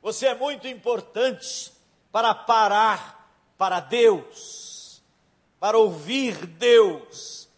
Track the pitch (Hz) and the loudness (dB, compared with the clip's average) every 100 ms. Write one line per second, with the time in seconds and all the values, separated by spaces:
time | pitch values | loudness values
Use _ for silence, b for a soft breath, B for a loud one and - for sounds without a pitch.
0 | 202 220 262 233 277 285 262 247 233 233 | -8 -2 -2 -2 -6 -8 -12 -8 -6 -6
1 | - 208 254 208 - - - _ _ _ | -6 -4 -2 -4 -12 -12 -14 _ _ _
2 | _ 214 226 - - 220 214 202 220 196 | _ -2 0 0 0 2 4 4 2 0
3 | - - _ _ _ _ 185 180 139 240 | -8 -20 _ _ _ _ -2 -2 -4 4
4 | 233 180 - - - - - - - - | 4 4 -4 -20 -18 -18 -18 -18 -20 -20
5 | _ _ _ _ _ _ 196 220 214 165 | _ _ _ _ _ _ 0 2 2 0
6 | 147 262 262 170 175 160 240 233 208 156 | -6 -4 -4 -6 -14 -2 6 6 6 2
7 | - - - - - | -14 -18 -16 -18 -20